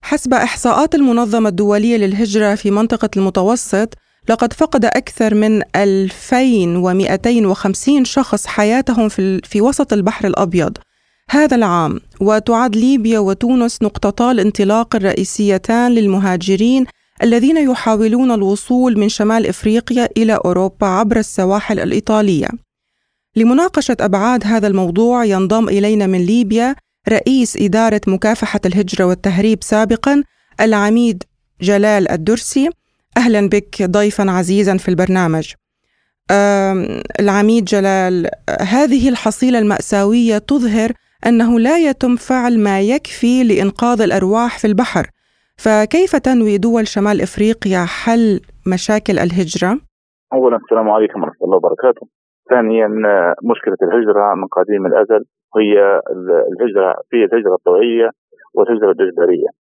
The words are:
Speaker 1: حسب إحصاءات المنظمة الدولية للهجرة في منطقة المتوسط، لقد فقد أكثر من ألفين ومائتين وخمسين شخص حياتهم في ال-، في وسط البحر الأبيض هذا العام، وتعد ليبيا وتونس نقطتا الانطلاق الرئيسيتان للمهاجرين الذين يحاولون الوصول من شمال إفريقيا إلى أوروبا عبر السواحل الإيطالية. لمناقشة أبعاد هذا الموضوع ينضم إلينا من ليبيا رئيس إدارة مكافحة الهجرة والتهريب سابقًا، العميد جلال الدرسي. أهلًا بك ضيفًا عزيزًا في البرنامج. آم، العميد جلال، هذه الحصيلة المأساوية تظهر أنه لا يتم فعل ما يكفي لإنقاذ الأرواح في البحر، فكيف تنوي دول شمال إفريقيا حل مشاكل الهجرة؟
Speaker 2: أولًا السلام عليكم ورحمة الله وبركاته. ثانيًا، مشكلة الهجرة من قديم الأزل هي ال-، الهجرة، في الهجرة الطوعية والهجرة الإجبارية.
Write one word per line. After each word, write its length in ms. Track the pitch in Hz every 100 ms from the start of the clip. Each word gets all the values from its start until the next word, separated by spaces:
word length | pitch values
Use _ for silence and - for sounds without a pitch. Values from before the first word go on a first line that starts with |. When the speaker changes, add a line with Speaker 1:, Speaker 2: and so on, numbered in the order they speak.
Speaker 1:
حسب 300 | - 196 254
إحصاءات 600 | 240 233 - 240 233 311
المنظمة 540 | 320 269 233 240 226 220
الدولية 480 | 180 208 208 226 233
للهجرة 580 | 196 202 226 208 208
في 160 | 208 208
منطقة 400 | 202 220 226 214 196
المتوسط، 720 | 190 185 185 240 - 196 226 - _ _ -
لقد 220 | 226 240
فقد 320 | - 320 277
أكثر 500 | 220 - - - 269
من 280 | 208 214 214 - -
ألفين 960 | 202 190 190 - - 247 262 226 175 175
ومائتين 720 | 180 185 190 190 233 240 208
وخمسين 580 | 190 190 190 - 285
شخص 420 | 254 - 262 208 -
حياتهم 600 | - 208 240 269 233 214
في 100 | -
ال-، 220 | 190 190
في 160 | - 208
وسط 320 | 226 - 277
البحر 360 | 208 190 - -
الأبيض 500 | - 185 180 151 - _ _ _ _ _
هذا 260 | 285 302 254
العام، 360 | 208 175 165 - - -
وتعد 560 | 196 214 214 226 247 214
ليبيا 420 | 247 269 220 226
وتونس 640 | 196 196 240 254 233 -
نقطتا 480 | 208 - 202 - 240
الانطلاق 680 | 247 196 202 196 214 233 226
الرئيسيتان 960 | 190 - 190 - 202 190 - 226 247
للمهاجرين 960 | 233 208 190 196 180 180 190 226 262 254 - _ _
الذين 340 | 233 233 262 320
يحاولون 720 | 277 247 - 214 220 240 254
الوصول 680 | 226 196 202 - 247 254 214
من 100 | 208
شمال 380 | - 208 226 214
إفريقيا 640 | 185 214 220 - 240 240 -
إلى 220 | 226 220
أوروبا 420 | - 180 190 - 202
عبر 300 | 185 220 226
السواحل 600 | 214 - 185 202 - 214
الإيطالية. 680 | - 220 - 214 208 160 - 233 _ _ _ _ _ _ _ -
لمناقشة 600 | 226 254 359 311 - 208
أبعاد 400 | 208 190 214 247
هذا 220 | 202 226 208
الموضوع 560 | 190 180 175 233 247
ينضم 440 | 226 190 190 220 220
إلينا 380 | 196 208 214 190
من 120 | 185
ليبيا 560 | 180 233 208 214 247 277 _ _ -
رئيس 500 | 220 - 262 233 -
إدارة 380 | 202 208 226 214 208
مكافحة 520 | 190 214 220 214 202 185
الهجرة 380 | 180 190 - 180
والتهريب 500 | 180 190 180 214 220
سابقًا، 600 | - 214 220 226 - 285 277 _ _ -
العميد 640 | 220 214 208 226 240 180 - _ _ _
جلال 500 | 180 202 208 208 185
الدرسي. 600 | 170 160 220 - 277 285 - _ _ _ -
أهلًا 320 | 240 214 202
بك 420 | 202 202 - 185
ضيفًا 400 | 196 208 202 196
عزيزًا 460 | 180 180 196 202 190
في 120 | 190
البرنامج. 640 | 180 185 185 170 160 151 - _ _ _ _ _ _ -
آم، 720 | 202 202 202 196 190 - - - -
العميد 440 | 202 196 208 233
جلال، 640 | 185 208 196 190 185 185 165 - - -
هذه 480 | 185 240 285 262 262
الحصيلة 500 | 240 220 - 254 240
المأساوية 800 | 214 202 - 202 202 233 233 214
تظهر 520 | - 285 240 214 226 240 _ _ -
أنه 320 | 240 233 240
لا 200 | 233 330
يتم 380 | 311 269 254 247
فعل 420 | - 254 247 233
ما 160 | 208 190
يكفي 640 | 202 277 - - 233 254 240
لإنقاذ 520 | 214 196 - 240 240
الأرواح 580 | 214 196 185 214 240 -
في 80 | 214
البحر، 380 | 202 247 - - _ _ _ _ _
فكيف 520 | 220 214 214 320 370 285
تنوي 420 | 262 247 220 202
دول 280 | 226 233 220
شمال 340 | - 202 208
إفريقيا 640 | 190 - 214 220 202 185 170 -
حل 400 | - 233 226 196 - - -
مشاكل 440 | 185 - 214 214 190 175
الهجرة؟ 460 | 175 165 - 180 254 _ _ _ _ _
Speaker 2:
أولًا 240 | 131 127 117
السلام 340 | - 113 110
عليكم 320 | 107 107 101
ورحمة 220 | 78 -
الله 120 | 90 92
وبركاته. 500 | - - 131 - - _ _ _ -
ثانيًا، 380 | 127 110 113 107 107 107 98 87 - 117
مشكلة 260 | 113 - 98
الهجرة 520 | 92 113 110 104 104
من 120 | 90 95
قديم 400 | - 92 104 95
الأزل 380 | - 104 107 - _ _ 110
هي 420 | 107 104 98 98 -
ال-، 320 | 92 92 85 -
الهجرة، 420 | - 120 101 92 50 -
في 60 | 120
الهجرة 300 | 101 113 101
الطوعية 560 | 92 - 90 120 117 113 - _ _ _
والهجرة 360 | - 101 113 104
الإجبارية. 580 | 85 92 87 87 87 92 -